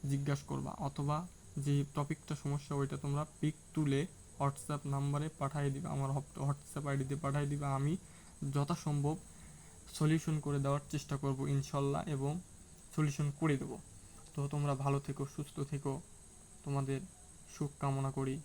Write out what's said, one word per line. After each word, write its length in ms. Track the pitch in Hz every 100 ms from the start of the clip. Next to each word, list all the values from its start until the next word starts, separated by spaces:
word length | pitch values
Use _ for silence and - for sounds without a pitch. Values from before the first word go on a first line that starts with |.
| 139
জিজ্ঞাসা 360 | 139 143 143 -
করবা, 240 | 135 139
অথবা 560 | - 139 - 143 151 180 - - -
যে 280 | 143 143 143 -
টপিকটা 400 | 143 156 - 151
সমস্যা 400 | 143 143 - 143
ওইটা 220 | 135 139
তোমরা 280 | 143 143 151 -
পিক 160 | 151 - -
তুলে 340 | - 147 135 180 - - -
WhatsApp 420 | 139 139 - 147 143
নাম্বারে 440 | 139 143 143 - -
পাঠিয়ে 300 | 139 147 143
দিবা, 200 | 135 170
আমার 220 | 139 135
হপ-, 280 | 139 135 -
WhatsApp 480 | 139 143 - 143 143
আইডিতে 280 | 139 135 139
পাঠিয়ে 300 | 139 143 143
দিবা। 300 | 143 143 135
আমি 220 | 139 185 - - - - 139
যথাসম্ভব 600 | 139 143 170 - 143 143 156 - - - - - - -
সলিউশন 460 | - 151 160 - 156
করে 200 | 147 139
দেওয়ার 200 | 139 143 143
চেষ্টা 260 | 147 - 139
করব 300 | 139 131 143
ইনশাল্লাহ, 540 | 139 135 143 139 151 -
এবং 300 | 143 139 165 - - - - - -
সলিউশন 360 | 151 143 147 139
করে 180 | 160 135
দেব। 200 | 135 113 - - - - -
তো 140 | - 143
তোমরা 280 | 147 143 135
ভালো 240 | 139 139
থেকো, 260 | 139 139 139
সুস্থ 340 | - 147 -
থেকো, 420 | 139 143 143 135 - - - - - -
তোমাদের 360 | 143 139 135 135 - - - - -
সুখ 160 | - 143 -
কামনা 320 | 139 139 135
করি। 240 | 135 135 139